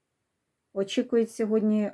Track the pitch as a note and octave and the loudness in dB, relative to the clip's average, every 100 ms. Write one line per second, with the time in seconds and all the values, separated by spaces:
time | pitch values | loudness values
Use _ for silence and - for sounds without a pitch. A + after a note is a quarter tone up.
0 | _ _ _ _ _ _ _ G3 G3 - | _ _ _ _ _ _ _ -6 -4 -2
1 | B3 A#3 A3 - G#3+ A3 G#3+ G#3+ G3+ | 0 0 0 -2 0 2 2 2 0